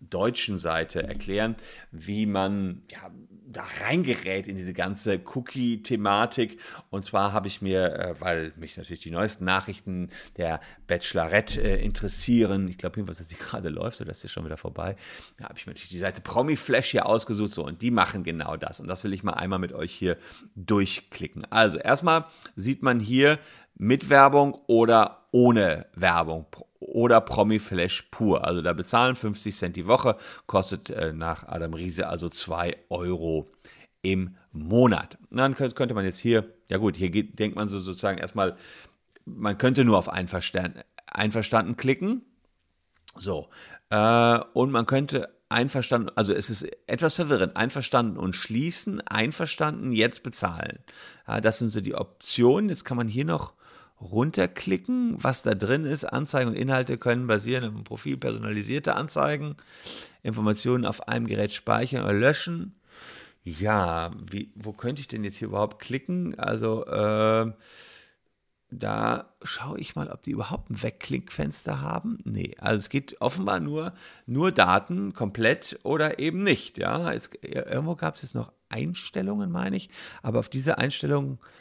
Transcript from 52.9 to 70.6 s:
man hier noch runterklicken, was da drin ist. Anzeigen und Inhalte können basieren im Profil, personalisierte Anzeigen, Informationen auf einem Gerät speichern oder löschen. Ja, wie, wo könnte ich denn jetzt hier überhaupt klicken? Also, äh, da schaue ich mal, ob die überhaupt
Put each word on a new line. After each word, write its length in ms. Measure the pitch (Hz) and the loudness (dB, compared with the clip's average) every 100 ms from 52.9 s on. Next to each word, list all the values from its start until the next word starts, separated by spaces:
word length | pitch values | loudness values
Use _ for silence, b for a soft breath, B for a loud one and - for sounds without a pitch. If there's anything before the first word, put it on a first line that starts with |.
| 120 | -2
man 100 | 117 | -2
hier 180 | 113 151 | -2 -2
noch 280 | 160 - _ B B B B | -2 -4 _ B B B B
runterklicken, 1160 | 95 104 147 196 180 - - 185 185 254 240 - | -4 0 2 2 0 0 -2 -2 0 -2 0 0
was 240 | 131 127 | 0 0
da 140 | - - | 0 0
drin 280 | 101 139 151 | 2 0 0
ist. 180 | 147 | -2
Anzeigen 480 | - - 151 139 123 | -2 -2 0 0 0
und 40 | 110 | 0
Inhalte 440 | 127 131 127 123 | 0 0 0 -2
können 260 | 123 120 123 | 2 0 2
basieren 380 | 107 110 127 | 2 2 -2
im 200 | 113 107 | -2 -8
Profil, 340 | 107 110 143 131 | -10 -10 -6 -4
personalisierte 760 | 131 113 110 104 104 139 - | -4 -4 -4 -4 -2 -4 -2
Anzeigen, 640 | - 151 156 143 147 147 147 B B B B B B | -2 -2 0 0 0 -6 -10 B B B B B B
Informationen 640 | - 107 107 104 127 123 120 | -8 -2 0 2 2 0 0
auf 220 | - - | -4 -4
einem 180 | 120 113 | -4 -2
Gerät 260 | 104 104 | -2 -2
speichern 520 | - - 110 127 131 | -2 0 2 2 -2
oder 100 | 101 | 2
löschen. 640 | 101 127 151 - 170 190 - B B B B B B | 4 4 2 -2 -8 -8 -14 B B B B B B
Ja, 680 | 87 78 104 107 90 82 85 - 92 | -12 -4 2 2 2 0 -4 -8 -10
wie, 220 | 101 - | -8 -10
wo 200 | - 107 | -10 -12
könnte 280 | 101 120 143 | -6 -6 -6
ich 60 | 135 | -8
denn 160 | 113 | -8
jetzt 140 | 101 - | -6 -6
hier 100 | 110 | -4
überhaupt 340 | 98 107 - | 0 -2 -2
klicken? 560 | - 131 - 180 175 - | -6 -6 -4 -4 -4 -4
Also, 480 | 95 110 110 110 - | -2 0 0 -2 -2
äh, 640 | 107 107 107 110 110 113 107 B B B B B B _ _ _ _ - | 0 2 4 4 4 2 -4 B B B B B B _ _ _ _ -18
da 640 | 113 107 107 110 120 - _ | -8 -4 -2 0 -2 -6 _
schaue 380 | - - 135 - | -10 -8 -8 -10
ich 160 | - 156 | -10 -8
mal, 140 | 147 | -8
ob 120 | - | -8
die 100 | - | -8
überhaupt 380 | - - - | -6 -6 -8